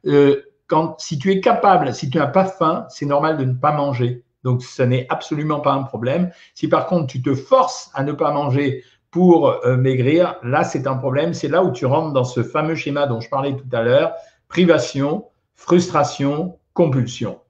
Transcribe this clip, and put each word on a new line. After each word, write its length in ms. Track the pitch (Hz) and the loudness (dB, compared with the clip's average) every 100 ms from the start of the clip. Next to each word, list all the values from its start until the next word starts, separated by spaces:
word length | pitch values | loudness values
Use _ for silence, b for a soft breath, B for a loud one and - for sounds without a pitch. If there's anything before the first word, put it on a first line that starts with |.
| 147 | 2
Euh, 360 | 143 143 143 - _ _ | 4 6 4 -2 _ _
quand, 300 | 160 160 - | 0 0 -6
si 180 | - 151 | -8 -4
tu 140 | 190 | 0
es 80 | 190 | 2
capable, 540 | 190 240 247 180 139 | 2 4 4 4 2
si 160 | 110 143 | -4 -4
tu 80 | 156 | -2
n'as 80 | 135 | 2
pas 180 | 190 | 2
faim, 400 | 185 - 160 170 - | 0 0 0 0 -6
c'est 160 | - 143 | -8 -2
normal 320 | 143 151 156 | 0 0 0
de 60 | 131 | -2
ne 80 | |
pas 180 | 127 151 | 0 -2
manger. 500 | 147 143 123 123 123 _ _ | 0 -2 -2 -4 -4 _ _
Donc, 180 | 127 123 | -4 -4
ce 200 | - - | -4 -2
n'est 240 | 123 127 - | 0 0 -2
absolument 520 | 160 - 151 151 151 | -6 -4 -6 -2 -2
pas 120 | 139 | 0
un 100 | 139 | -2
problème. 480 | 131 120 120 160 180 B B | -4 -6 -4 -2 -2 B B
Si 140 | - 156 | -8 0
par 160 | 160 | 0
contre, 220 | - 175 139 | 2 -2 -2
tu 160 | 135 | -4
te 120 | 143 | -2
forces 560 | 131 - 262 262 - - | -2 2 2 2 -4 -12
à 80 | 139 | -6
ne 100 | 143 | -6
pas 200 | 147 156 | -2 -2
manger 520 | 147 147 131 143 123 B B _ | 0 -2 0 -2 -4 B B _
pour, 380 | 170 180 165 143 | 2 6 6 4
euh, 300 | 104 123 127 | 2 0 2
maigrir, 580 | 131 131 127 160 175 - | 2 2 2 2 0 -2
là, 200 | 120 143 | -4 -2
c'est 240 | 175 151 135 | -2 -4 -4
un 100 | 127 | -4
problème. 360 | 135 135 165 | -2 -2 -2
C'est 160 | 151 143 | -4 -2
là 160 | 160 | 0
où 60 | 185 | 0
tu 160 | 127 127 | -2 -2
rentres 260 | 147 160 | 0 0
dans 120 | 135 | -2
ce 180 | 123 - | -2 -4
fameux 320 | 127 156 156 | -4 -2 -2
schéma 320 | 156 - 143 143 | -4 -4 -2 -2
dont 140 | 117 | -4
je 100 | - | -6
parlais 260 | 139 143 127 | -4 -4 -6
tout 140 | - | -6
à 80 | 117 | -2
l'heure, 320 | 117 135 165 B B B _ | 2 2 2 B B B _
privation, 760 | - 180 151 - 139 139 185 - _ _ | 2 4 4 2 -2 -2 -4 -8 _ _
frustration, 1040 | _ - 180 175 156 143 - 139 147 180 - _ | _ 2 2 4 0 -2 -2 -2 -2 -6 -10 _
compulsion. 640 | - 170 131 123 - 107 92 _ | 0 2 2 -2 -4 -8 -8 _